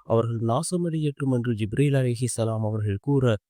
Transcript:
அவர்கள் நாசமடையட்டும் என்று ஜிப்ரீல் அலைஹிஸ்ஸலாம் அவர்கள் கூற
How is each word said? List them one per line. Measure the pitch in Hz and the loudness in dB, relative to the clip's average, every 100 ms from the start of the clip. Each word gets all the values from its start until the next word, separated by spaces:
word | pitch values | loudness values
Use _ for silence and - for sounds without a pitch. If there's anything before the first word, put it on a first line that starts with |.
அவர்கள் | - 113 113 113 | 0 2 2 0
நாசமடையட்டும் | 113 120 165 180 175 160 151 139 135 | 0 0 0 -2 -2 -2 -2 -2 0
என்று | 127 120 | 0 0
ஜிப்ரீல் | 107 107 120 147 139 | -2 -2 0 2 2
அலைஹிஸ்ஸலாம் | 127 117 127 - 110 110 | 2 0 -2 -2 -2 -2
அவர்கள் | 110 110 107 101 | -2 -2 -2 -2
கூற | - 139 127 107 - | 0 2 2 2 -2